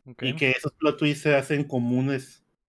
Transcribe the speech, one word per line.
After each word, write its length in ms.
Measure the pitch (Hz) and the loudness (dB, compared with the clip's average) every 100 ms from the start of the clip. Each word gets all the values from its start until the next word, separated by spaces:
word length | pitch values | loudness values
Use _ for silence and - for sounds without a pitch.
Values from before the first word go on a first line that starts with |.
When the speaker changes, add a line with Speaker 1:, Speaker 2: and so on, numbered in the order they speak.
| 127 | -20
Speaker 1:
Ok. 180 | 123 | -8
Speaker 2:
y 120 | 131 156 | -6 0
que 160 | 135 | 0
esos 200 | 127 - | 0 -4
plot 240 | - 156 147 | 0 0 2
twists 260 | 151 147 | 0 2
se 120 | 151 139 | 2 2
hacen 280 | 135 147 143 | 2 -2 -2
comunes, 800 | 127 120 123 135 135 131 - _ _ | -2 0 0 0 -2 -6 -20 _ _